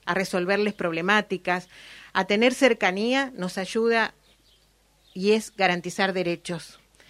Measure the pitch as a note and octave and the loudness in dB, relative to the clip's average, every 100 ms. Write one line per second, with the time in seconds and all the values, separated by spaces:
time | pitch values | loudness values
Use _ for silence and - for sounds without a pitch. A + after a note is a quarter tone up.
0 | - F3+ F#3 F#3+ F3 G3+ G#3 G3+ F3+ E3 | -4 -2 0 -2 0 2 0 -2 -4 -2
1 | F3 G#3+ G#3 F#3 - G3+ - - - - | 2 2 2 -4 -2 -4 -4 -20 -20 -20
2 | - - F#3+ G#3 A#3+ B3+ C4 A3+ F#3+ F#3 | -8 -4 0 2 2 4 2 4 0 0
3 | A3+ C4 C4+ C4 F3+ F#3 F#3 A3+ A3+ A3+ | 0 0 -2 -4 -8 -6 -6 -2 0 2
4 | A3 - _ _ _ _ _ _ _ _ | 0 -6 _ _ _ _ _ _ _ _
5 | _ F#3+ G3 G#3+ G#3+ - F#3+ F3 F3 F3 | _ -4 2 2 0 0 2 2 -4 -2
6 | F#3+ F#3 E3+ E3+ - E3+ - - _ _ | 0 0 -2 -4 -6 -10 -10 -20 _ _
7 | - | -20